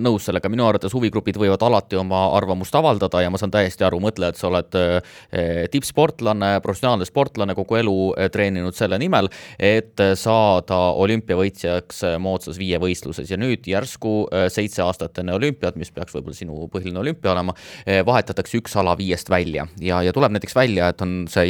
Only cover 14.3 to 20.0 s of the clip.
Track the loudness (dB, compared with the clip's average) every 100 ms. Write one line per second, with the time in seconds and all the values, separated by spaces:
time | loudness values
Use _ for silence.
14.3 | 0 0 0 -4 -2 -2 -2 -6 -6 -4
15.3 | -2 -2 -2 -4 -6 -10 -10 -10 -10 -10
16.3 | -12 -12 -10 -8 -8 -6 -6 -6 -2 0
17.3 | 0 0 -6 -12 -12 0 2 4 2 2
18.3 | -4 -2 -4 -2 0 2 2 0 -2 0
19.3 | 0 0 -4 -6 -6 -2 0